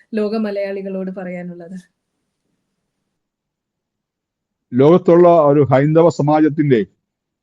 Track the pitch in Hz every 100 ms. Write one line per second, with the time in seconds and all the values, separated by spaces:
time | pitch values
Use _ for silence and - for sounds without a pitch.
0 | _ 220 208 220 208 202 196 196 196 190
1 | 190 190 180 180 175 175 170 185 - _
2 | _ _ _ _ _ _ _ _ _ _
3 | _ _ _ _ _ _ _ _ _ _
4 | _ _ _ _ _ _ _ 123 143 180
5 | 180 170 175 170 147 147 139 131 147 156
6 | 165 - 147 151 156 147 147 120 98 _
7 | _ _ _ _